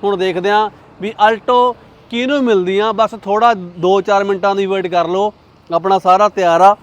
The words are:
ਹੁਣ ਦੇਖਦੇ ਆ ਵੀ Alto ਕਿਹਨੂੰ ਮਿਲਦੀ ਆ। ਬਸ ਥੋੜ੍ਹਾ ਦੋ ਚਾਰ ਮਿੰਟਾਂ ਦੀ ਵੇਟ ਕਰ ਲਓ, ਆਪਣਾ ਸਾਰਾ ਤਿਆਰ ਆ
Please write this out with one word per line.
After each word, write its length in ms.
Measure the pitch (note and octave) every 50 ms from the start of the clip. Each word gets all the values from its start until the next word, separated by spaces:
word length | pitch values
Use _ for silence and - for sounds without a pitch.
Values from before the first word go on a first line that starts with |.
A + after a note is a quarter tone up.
| -
ਹੁਣ 120 | G3+ G3+
ਦੇਖਦੇ 340 | F3+ F#3 F#3 F3 F#3 F3+ G3+
ਆ 200 | G#3 G#3 A3 G#3 - - - - - -
ਵੀ 120 | F3 G#3 A3 - G#3 G#3+
Alto 460 | A3+ G#3 - - B3 B3 B3 B3 A#3 - - - - _ - -
ਕਿਹਨੂੰ 320 | - A#3 B3 C4 C#4+ C#4+ C4
ਮਿਲਦੀ 360 | A#3+ A3 F#3+ F3+ F3+ F#3+ G3
ਆ। 140 | G#3 A3 G#3+
ਬਸ 180 | G3 A3+ G#3 A3+ G#3+ -
ਥੋੜ੍ਹਾ 320 | G3 G3+ G#3+ A3+ A#3+ A#3
ਦੋ 460 | F#3+ F3+ F3 F3 F3+ E3 F3+ F#3+ G3+
ਚਾਰ 240 | F#3 - G3+ G3 G3+
ਮਿੰਟਾਂ 300 | G3 G3+ F#3+ F3+ G3+ G3
ਦੀ 120 | G3 G3
ਵੇਟ 200 | F#3+ F#3+ F#3+ F3+
ਕਰ 220 | F3+ E3 F3 E3+ E3
ਲਓ, 240 | F3 F#3+ G3+ G#3 G#3 _ _ _ _ _ _ _ E3+
ਆਪਣਾ 240 | E3+ E3 F#3+ G3 F#3+
ਸਾਰਾ 300 | - F#3 F3+ F#3+ G#3 G#3
ਤਿਆਰ 320 | - G3+ F#3 F3 E3+ E3+
ਆ 160 | F#3 G3 G#3 -